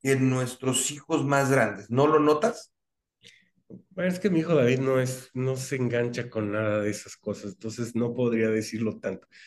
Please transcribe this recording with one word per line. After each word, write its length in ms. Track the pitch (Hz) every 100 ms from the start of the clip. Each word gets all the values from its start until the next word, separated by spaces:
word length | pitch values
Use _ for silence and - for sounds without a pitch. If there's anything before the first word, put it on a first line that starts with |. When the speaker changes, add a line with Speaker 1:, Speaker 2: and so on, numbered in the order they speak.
Speaker 1:
que 160 | 135 135
nuestros 720 | 131 127 123 - 131 127 -
hijos 340 | 147 - 160
más 260 | 135 139 135
grandes. 400 | 135 110 98 101
¿No 160 | 117 147
lo 140 | 156
notas? 520 | 147 151 226 - - _ _ _ _ _ - - _ _ - - -
Speaker 2:
Bueno, 200 | - 185
es 80 | 180
que 100 | 208
mi 100 | 160
hijo 140 | 160
David 240 | 151 123 131
no 200 | 135 131
es, 300 | 127 127 -
no 220 | 127 131 131
se 200 | - 135
engancha 540 | 123 120 120 120 120
con 220 | 110 107
nada 280 | 104 107 107
de 100 | 104
esas 260 | 98 - -
cosas, 360 | - 101 101
entonces 420 | 95 113 113 117 113
no 180 | 120
podría 340 | 120 120 113 110
decirlo 520 | 110 110 110 110 -
tanto. 260 | 104 95 - -